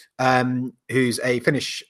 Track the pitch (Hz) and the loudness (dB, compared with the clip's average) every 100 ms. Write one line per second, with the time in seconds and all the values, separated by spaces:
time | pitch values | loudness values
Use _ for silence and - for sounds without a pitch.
0 | - - 131 127 123 127 127 - - 127 | -14 0 2 4 2 -2 -6 -10 -4 0
1 | 123 110 123 123 123 139 - - | 0 0 -2 0 0 0 -2 -10